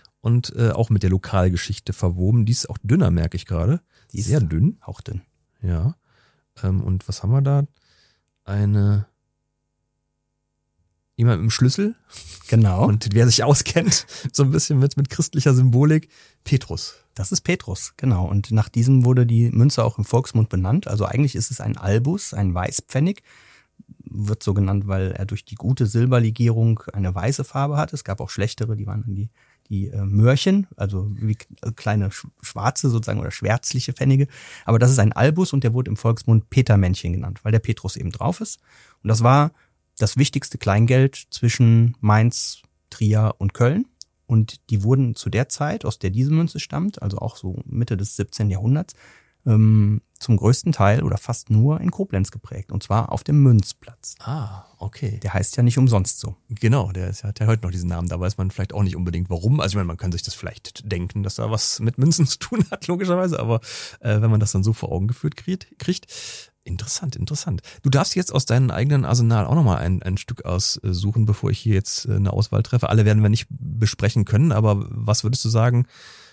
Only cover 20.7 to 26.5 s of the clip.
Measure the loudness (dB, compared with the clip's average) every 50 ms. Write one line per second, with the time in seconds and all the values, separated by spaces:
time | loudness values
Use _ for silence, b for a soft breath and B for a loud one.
20.7 | 0 -2 -2 -2 -4 -4 -4 -2 0 0 0 0 -2 -4 -6 -6 -6 -6 -6 -6
21.7 | -6 -4 -2 0 0 2 0 0 -2 -4 -6 -6 -4 -2 -2 0 0 -2 -4 -2
22.7 | -4 -6 -6 -4 -2 -2 0 0 -2 -4 B B B B B B B B B B
23.7 | B _ -20 _ -20 _ -20 -14 -8 -6 -4 -4 -4 -4 -2 -2 0 0 0 0
24.7 | 0 -2 -2 -2 -2 -2 -2 -4 -4 -6 -6 -6 -8 -10 -10 -14 -16 -8 -2 -2
25.7 | 0 0 0 0 2 2 2 2 2 2 2 2 0 2 2 2